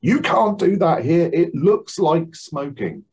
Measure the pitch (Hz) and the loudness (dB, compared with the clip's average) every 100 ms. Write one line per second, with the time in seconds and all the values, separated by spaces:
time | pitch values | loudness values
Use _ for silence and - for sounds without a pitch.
0 | - 262 - - 214 202 180 196 170 - | 2 0 2 2 2 2 0 2 2 0
1 | 120 170 170 165 170 - 170 208 - - | 0 2 2 0 0 2 2 2 -2 -2
2 | 170 160 165 - - 147 143 139 92 - | 0 2 -2 -12 -12 -10 -10 -8 -8 -8
3 | - | -18